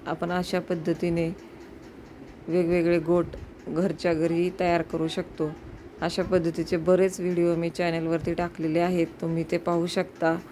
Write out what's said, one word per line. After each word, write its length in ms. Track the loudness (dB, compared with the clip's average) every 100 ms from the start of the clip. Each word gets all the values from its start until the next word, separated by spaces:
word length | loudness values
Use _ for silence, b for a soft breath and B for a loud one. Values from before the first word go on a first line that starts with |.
| -6
आपण 240 | -4 -2
अशा 280 | -2 0 -2
पद्धतीने 720 | -2 -2 -2 0 0 0 0 -4 -12 -18 -18 -18 -18 -18 -20 -18 -18 -14 -2
वेगवेगळे 520 | 0 2 4 4 4
गोट 260 | 4 2 2 -6 -14 -14 -6
घरच्या 460 | 0 0 0 0
घरी 360 | 2 2 2 0 0
तयार 220 | 2 2
करू 260 | 0 -2 -2
शकतो. 420 | -2 -6 -4 -4 -4 -14 -16 -18 -6
अशा 220 | -2 -2
पद्धतीचे 540 | 2 2 2 -2 0 0
बरेच 420 | 4 6 4 2
व्हिडिओ 360 | 0 2 2 2
मी 140 | 0
चॅनलवरती 640 | 0 0 0 0 0 0
टाकलेले 460 | -2 -2 -2 0 2
आहेत, 280 | 2 2 0 -2
तुम्ही 240 | -2 -2 0
ते 60 | -2
पाहू 300 | 2 2 2
शकता. 500 | 0 -4 0 0 0 -4